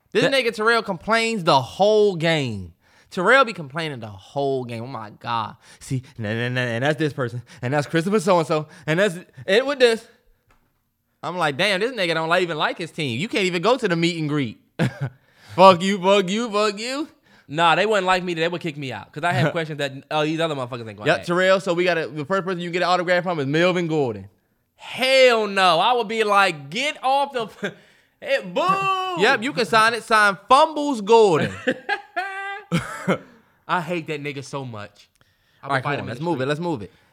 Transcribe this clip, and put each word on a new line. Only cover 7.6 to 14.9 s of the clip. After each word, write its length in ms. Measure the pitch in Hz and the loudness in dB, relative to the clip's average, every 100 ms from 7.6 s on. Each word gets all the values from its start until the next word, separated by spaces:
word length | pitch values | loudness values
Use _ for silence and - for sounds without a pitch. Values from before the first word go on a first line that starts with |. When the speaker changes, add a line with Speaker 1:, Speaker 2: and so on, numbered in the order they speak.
Speaker 1:
and 100 | 123 | -2
that's 140 | 147 135 | -2 0
Christopher 320 | 165 165 214 | -2 0 0
so-and-so, 480 | 165 175 160 156 156 - - | 2 2 2 -2 -4 -12 -4
and 120 | 165 | 0
that's 180 | 208 175 - - 131 | 0 -2 -16 -14 0
it 180 | 202 | 2
with 140 | 269 285 | 2 4
this. 260 | 240 226 - _ _ _ _ _ _ _ _ _ _ _ | 4 2 -6 _ _ _ _ _ _ _ _ _ _ _
I'm 140 | 143 180 | -8 -2
like, 180 | 156 135 | -2 0
"Damn, 240 | 202 185 | 0 0
this 120 | 226 | -2
nigga 220 | 240 175 | -2 -2
don't 140 | 160 160 | -2 2
like, 140 | 180 | 2
even 140 | 175 156 | 2 -2
like 200 | 196 285 | -4 -4
his 120 | 165 | -10
team. 280 | - 143 117 | -6 -4 -4
You 80 | 175 | -4
can't 160 | 214 | 0
even 180 | 185 175 | 0 0
go 140 | 190 254 | 2 2
to 100 | 208 | 0
the 60 | 165 | 0
meet 220 | 170 170 | 0 0
and 100 | 151 | -2
greet." 300 | 147 123 - _ - | -2 -4 -8 _ -4
<laughs> 100 | 135 | -4